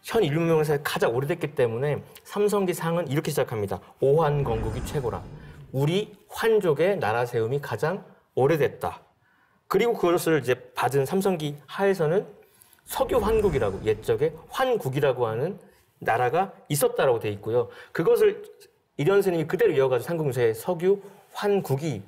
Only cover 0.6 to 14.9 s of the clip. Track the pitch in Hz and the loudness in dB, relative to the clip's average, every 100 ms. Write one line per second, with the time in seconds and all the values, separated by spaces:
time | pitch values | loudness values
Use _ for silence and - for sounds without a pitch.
0.6 | 156 143 143 - 175 117 139 170 147 - | 2 0 -2 0 0 0 -2 -4 -4 0
1.6 | 123 113 147 127 - - - 196 208 202 | 0 0 -2 -4 -8 -20 -10 0 0 2
2.6 | 185 170 165 170 160 143 160 143 131 113 | 0 -2 -2 -2 -2 -2 -2 -2 -2 -2
3.6 | 101 92 - - 135 147 156 147 131 113 | -4 -6 -12 -2 2 4 2 0 0 -2
4.6 | 110 107 - 156 123 95 - - - - | -4 -6 -6 -4 -4 -6 -10 -18 -18 -20
5.6 | - 127 143 180 214 - _ - 226 220 | -8 -2 0 0 -4 -12 _ -4 2 4
6.6 | 185 143 170 190 104 117 120 120 110 143 | 4 2 2 2 0 0 0 -2 -2 -2
7.6 | 143 117 151 196 - - _ - 135 160 | -4 -4 -2 -4 -10 -20 _ 0 2 4
8.6 | 120 - 90 - _ _ _ _ _ _ | 0 -2 -8 -8 _ _ _ _ _ _
9.6 | _ 196 233 233 175 170 - 156 120 123 | _ 2 2 2 2 2 2 0 2 -2
10.6 | - - 131 139 135 185 196 175 151 143 | -2 -4 0 0 0 0 0 0 -4 -8
11.6 | - - 196 185 151 180 - - _ _ | -14 -2 0 2 2 0 -2 -16 _ _
12.6 | _ _ - - 523 247 202 220 196 143 | _ _ -10 -4 0 0 2 2 2 2
13.6 | 110 95 101 107 - 113 156 160 - - | 0 -2 -2 -2 0 0 0 -2 -12 -2
14.6 | 262 226 135 | 0 0 -2